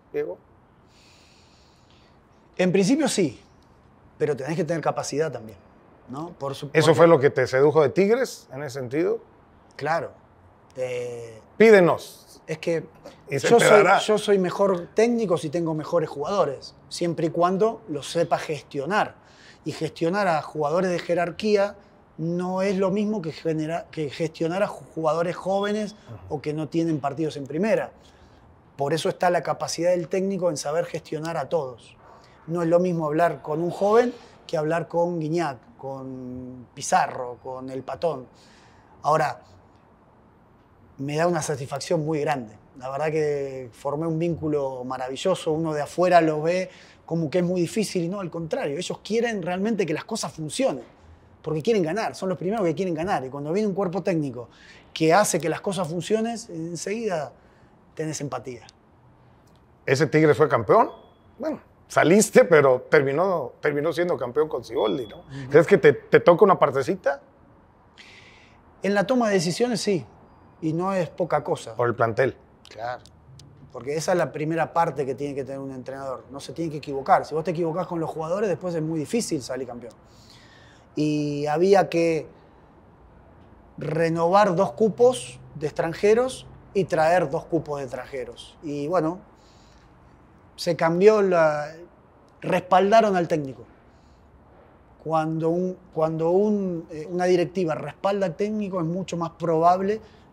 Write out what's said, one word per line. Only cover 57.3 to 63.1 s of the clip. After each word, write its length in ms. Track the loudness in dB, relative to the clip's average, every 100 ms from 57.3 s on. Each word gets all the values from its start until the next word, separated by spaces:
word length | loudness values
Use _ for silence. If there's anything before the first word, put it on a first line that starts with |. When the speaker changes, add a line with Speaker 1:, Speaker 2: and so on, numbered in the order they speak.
| -12 _ _ _ _ _
Speaker 2:
tenés 260 | -8 -6 -6
empatía. 440 | -8 -8 -10 -16 -18 -20 _ _ _ _ _ _ _ _ _ _ -2
Speaker 1:
¿Ese 220 | 0 2
Tigre 260 | 4 4
fue 160 | 4 4
campeón? 400 | 2 4 4 4 -2 -20 _ _ -10
Bueno, 220 | -8 -8 -12 _ -4
saliste, 580 | 2 6 6 6 6 8
pero 420 | 8 6 4 4
terminó, 640 | 2 2